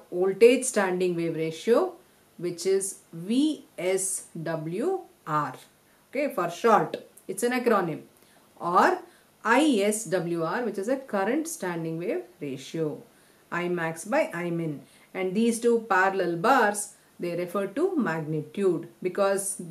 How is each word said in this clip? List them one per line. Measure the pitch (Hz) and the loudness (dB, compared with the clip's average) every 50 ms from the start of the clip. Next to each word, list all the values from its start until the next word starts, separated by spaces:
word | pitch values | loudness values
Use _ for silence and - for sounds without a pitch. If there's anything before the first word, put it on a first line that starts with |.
| - - | -8 -6
voltage | 180 180 185 196 190 190 233 247 262 262 262 | -2 0 0 0 4 8 8 8 8 6 0
standing | - - 214 196 185 180 180 185 180 175 | -2 0 0 0 0 0 0 0 0 0
wave | 170 170 165 151 | 0 -2 -2 -2
ratio, | 156 160 160 160 - - 220 233 277 370 359 - - _ _ _ _ _ _ _ | -2 -4 -4 -6 -4 0 2 4 4 2 0 -4 -10 _ _ _ _ _ _ _
which | - 165 175 170 - - | -8 -8 -8 -6 -4 0
is | 190 190 196 190 - - - _ _ | 0 2 2 0 -2 -8 -10 _ _
V | - 165 170 196 233 262 294 311 285 - - _ _ | -14 -8 -4 0 2 2 2 2 0 -4 -10 _ _
S | - 175 185 190 185 185 - - - - - - 170 | -4 -2 0 0 0 0 -2 -6 -8 -10 -10 -10 -8
W | 156 165 165 156 151 165 175 202 269 370 392 359 - - _ _ - | -6 -4 -4 -4 -4 -4 -4 -2 -2 -2 -2 -4 -6 -10 _ _ -6
R, | 160 151 151 143 131 - - - - _ _ _ _ _ _ _ _ | -2 -2 -2 -2 -2 -6 -12 -18 -20 _ _ _ _ _ _ _ _
okay, | - 262 302 269 - | -4 -2 -2 -2 -2
for | - 175 170 | -2 -4 -4
short, | - - - 233 214 185 160 - - - - - - - - | -2 0 4 6 6 6 4 2 -6 -10 -14 -16 -20 -16 -12
it's | - 190 - 233 | -12 -6 -2 -2
an | 240 | 0
acronym, | 247 254 247 233 220 196 180 165 151 135 - - _ _ _ _ _ _ _ _ _ - | 0 0 2 2 2 2 0 -2 -4 -8 -10 -16 _ _ _ _ _ _ _ _ _ -8
or | - 170 180 196 254 330 359 - - - - _ _ _ _ _ - | -2 2 4 6 6 4 4 0 -6 -12 -20 _ _ _ _ _ 0
I | 214 233 262 311 311 254 196 196 | 2 4 4 6 4 4 4 4
S | 208 214 214 - | 2 0 -2 -2
W | 165 180 180 165 170 170 170 160 | -2 -2 -2 0 -2 -2 -2 -2
R, | 165 185 247 254 | -2 -2 -2 -4
which | 208 - | -4 -4
is | 202 196 226 | -4 -2 -2
a | 277 | -2
current | 269 - - - 196 190 214 269 320 311 | -4 -4 -4 -2 -2 0 0 0 -2 -2
standing | - - - 196 180 170 165 165 160 165 | -4 -8 -8 -6 -6 -4 -4 -4 -4 -4
wave | 165 175 214 330 359 359 - - - | -4 -4 -4 -4 -4 -6 -10 -14 -10
ratio, | 156 143 131 135 - - - 165 160 151 135 - - - _ _ _ _ _ _ _ - | -8 -8 -8 -8 -10 -8 -4 -4 -4 -4 -4 -8 -14 -20 _ _ _ _ _ _ _ -8
I | - 175 175 | -6 -4 -2
max | 175 180 170 165 160 160 - - | -2 -2 -2 -2 -4 -4 -6 -4
by | 208 247 302 311 320 - | 0 0 0 0 0 -2
I | 170 175 175 | -6 -4 -4
min. | 170 170 165 156 147 131 - - - - _ _ - | -4 -4 -4 -4 -6 -8 -12 -20 -20 -20 _ _ -6
And | 185 185 185 180 | -4 -4 -2 0
these | 214 233 233 220 226 | 2 2 2 2 2
two | - 240 233 226 220 - | 2 2 2 2 2 2
parallel | 196 185 190 196 190 190 180 170 170 | 2 4 4 4 2 0 0 0 0
bars, | 165 175 233 277 262 214 202 208 - - - - _ _ _ _ - | 2 4 4 4 6 4 2 0 -2 -6 -10 -14 _ _ _ _ -6
they | 180 175 170 | -6 -4 -4
refer | 170 180 180 - 202 196 | -4 -4 -4 -2 -4 -4
to | 196 - 277 339 392 381 | -2 -2 0 0 0 2
magnitude, | 302 214 170 160 165 151 151 156 151 147 - - 202 202 185 170 147 - - - - | 0 0 0 -2 -2 -4 -4 -4 -4 -4 -6 -2 0 2 2 2 0 -4 -8 -10 -6
because | 185 185 180 - 196 196 196 190 196 - - - 180 165 | -6 -4 0 0 2 2 2 0 -2 -4 -6 -8 -10 -12